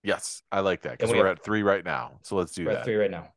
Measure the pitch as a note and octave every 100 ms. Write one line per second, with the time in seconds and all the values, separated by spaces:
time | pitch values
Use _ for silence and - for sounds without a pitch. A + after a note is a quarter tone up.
0 | G2+ F#2 - - _ G2 F#2+ F2+ C#2 B1
1 | A2+ A#2 F#2+ E2+ - G#2+ G2+ G2 E2+ C#2
2 | - - - G2 E2+ - E2+ C3 B2 G#2+
3 | G2+ F2 D#2+